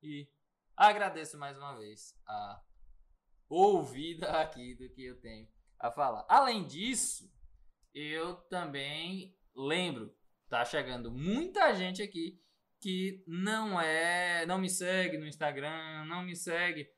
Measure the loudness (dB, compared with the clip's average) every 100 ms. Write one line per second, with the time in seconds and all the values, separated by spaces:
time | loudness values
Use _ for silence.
0 | -8 -10 -10 _ _ _ _ 8 8 8
1 | -2 -4 -10 -10 -12 -12 -14 -12 -14 -18
2 | -20 -20 -12 -8 -8 -12 -20 -20 -20 -20
3 | -20 _ _ _ _ 8 8 8 2 -6
4 | -8 -4 0 2 2 -2 -14 -14 -16 -14
5 | -14 -14 -16 -16 -18 _ _ _ -6 0
6 | 0 -2 6 6 6 2 -4 -6 -4 -2
7 | -2 -6 -14 -20 -20 -20 -20 _ _ -12
8 | -6 -4 -4 -6 -6 -6 -4 -4 -4 -6
9 | -6 -8 -10 _ _ -6 0 0 0 -2
10 | -10 -14 _ _ -4 0 0 0 -2 -6
11 | -6 -4 0 0 -2 4 4 4 0 -4
12 | -6 -6 -8 -8 _ _ _ _ -4 -2
13 | -2 -4 -8 -4 0 0 0 0 2 2
14 | 2 2 2 0 0 0 0 -2 0 2
15 | 0 -2 -6 -2 -2 -2 -6 -6 -8 -8
16 | -6 -6 -6 -8 -4 0 0 -2 -10